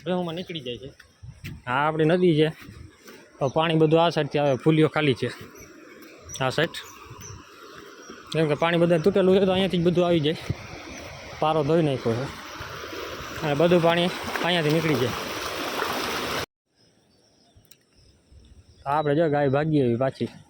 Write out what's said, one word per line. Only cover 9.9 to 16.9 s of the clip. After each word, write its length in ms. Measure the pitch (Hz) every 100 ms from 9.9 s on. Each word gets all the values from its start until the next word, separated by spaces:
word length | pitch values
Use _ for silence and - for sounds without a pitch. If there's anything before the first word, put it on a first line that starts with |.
| 170 175
આવી 180 | 170 147
જાય. 140 | 175 - - - - - - - - - -
પારો 180 | 156 156 143
ધોઈ 180 | 165 151
નાખ્યો 280 | 127 120 113
છે. 60 | 139 - - - - - - - - - - -
અને 100 | 156 143
બધું 220 | 170 175 165
પાણી 240 | 170 175 - - - 165
અહીંયાથી 280 | 175 151 160
નીકળી 260 | 160 131
જાય. 140 | 120 - - - - - - - - - - - - - - _ _ _ _